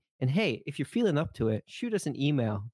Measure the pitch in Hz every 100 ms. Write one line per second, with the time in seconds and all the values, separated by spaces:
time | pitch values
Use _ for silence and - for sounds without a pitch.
0 | _ - 131 165 196 110 - 143 143 233
1 | 220 147 90 - 113 107 - - 240 208
2 | - 131 143 143 110 101 110